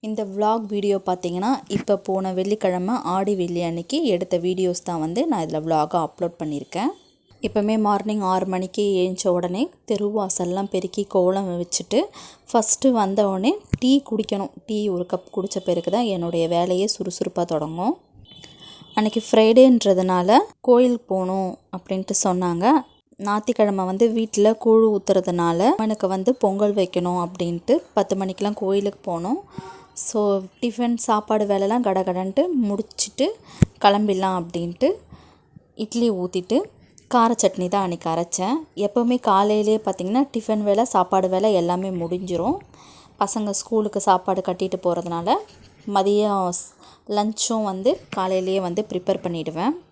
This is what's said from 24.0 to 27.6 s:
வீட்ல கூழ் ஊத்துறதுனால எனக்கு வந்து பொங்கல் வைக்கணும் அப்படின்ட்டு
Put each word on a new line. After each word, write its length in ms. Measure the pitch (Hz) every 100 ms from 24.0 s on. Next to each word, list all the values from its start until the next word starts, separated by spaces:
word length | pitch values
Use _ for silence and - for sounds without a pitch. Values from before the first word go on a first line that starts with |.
| 233 220
வீட்ல 320 | 220 - 208 220
கூழ் 180 | 233 220 226
ஊத்துறதுனால 720 | 208 - 190 180 175 170 170 214 339
எனக்கு 220 | 220 214 185
வந்து 180 | 190 190 262
பொங்கல் 320 | 208 196 208 208
வைக்கணும் 400 | 180 180 175 180 175
அப்படின்ட்டு 480 | 180 175 170